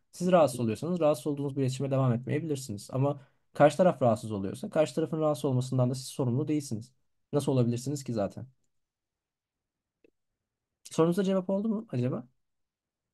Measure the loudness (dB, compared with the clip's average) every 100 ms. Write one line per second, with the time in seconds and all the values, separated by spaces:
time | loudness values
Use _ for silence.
0 | _ -4 4 6 6 2 -2 -2 -4 0
1 | 2 0 -2 -4 -4 -2 -2 -2 -2 0
2 | 2 0 -2 -4 -4 -6 -6 -12 -6 -2
3 | -2 -2 -10 _ _ 6 6 6 2 4
4 | 2 2 -2 -4 -4 -6 -4 0 0 -2
5 | -2 0 0 0 0 0 0 0 0 -2
6 | -6 -4 -2 0 0 -2 -4 -8 -10 _
7 | _ _ _ -2 2 2 2 -2 -4 -6
8 | -6 -4 -4 -6 -16 _ _ _ _ _
9 | _ _ _ _ _ _ _ _ _ _
10 | _ _ _ _ _ _ _ _ -4 2
11 | 2 2 0 0 0 -2 -2 -4 -6 -4
12 | -2 -4 -10 _ _ _ _ _ _ _
13 | _